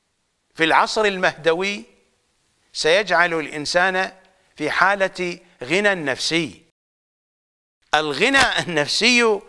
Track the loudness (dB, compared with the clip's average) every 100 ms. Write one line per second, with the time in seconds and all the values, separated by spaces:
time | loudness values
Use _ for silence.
0 | _ _ _ _ _ -2 2 2 2 0
1 | -2 0 -2 0 0 0 -2 -8 -12 _
2 | _ _ _ _ _ _ _ -4 2 2
3 | 2 2 2 0 -6 -8 -4 0 0 0
4 | -4 -8 _ _ _ -8 -6 2 2 2
5 | -2 -4 -8 -8 -16 _ -4 0 2 0
6 | -2 -4 -4 -4 -4 -10 _ _ _ _
7 | _ _ _ _ _ _ _ _ _ 0
8 | 0 0 2 4 2 0 -2 -2 -2 0
9 | 2 4 2 0